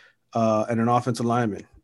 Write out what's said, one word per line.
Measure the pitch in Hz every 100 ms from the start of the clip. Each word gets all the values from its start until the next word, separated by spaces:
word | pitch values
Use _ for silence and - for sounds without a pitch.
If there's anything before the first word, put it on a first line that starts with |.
| - _ _
uh, | 117 113 107 110
and | 117
an | 113
offensive | 120 127 120 117
lineman. | 117 117 95 - -